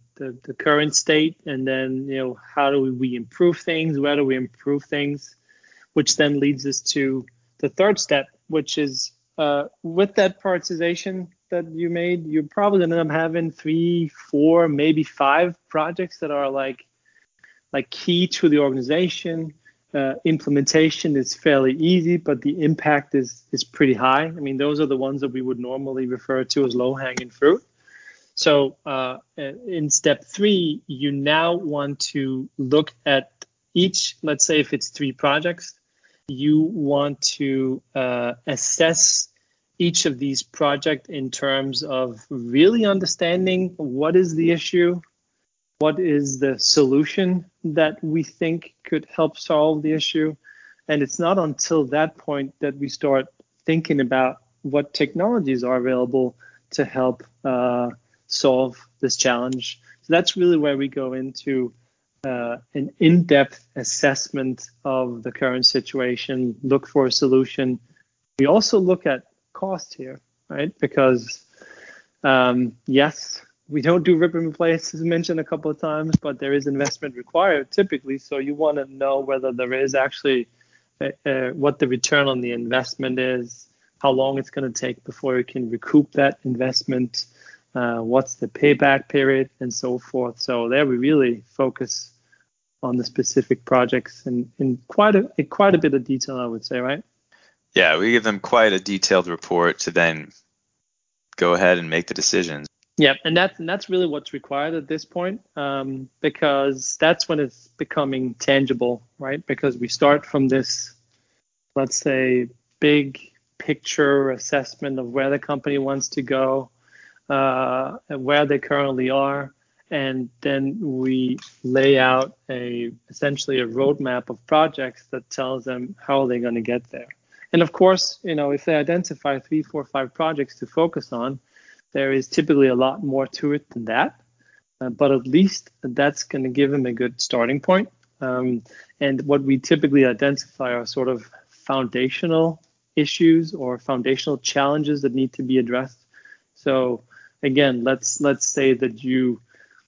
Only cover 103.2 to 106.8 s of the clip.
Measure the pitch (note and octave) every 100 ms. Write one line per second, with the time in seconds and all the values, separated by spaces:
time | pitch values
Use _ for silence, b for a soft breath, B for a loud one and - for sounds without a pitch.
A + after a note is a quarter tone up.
103.2 | E3 E3+ F#3+ - E3 G3 - F#3 F3 D3
104.2 | - C#3 - C#3+ D3+ E3 C#3 D#3 - F3+
105.2 | F3+ G#3 _ - C#3+ C#3 C3+ C3+ C3+ _
106.2 | D3+ - D3+ C#3 C#3 C3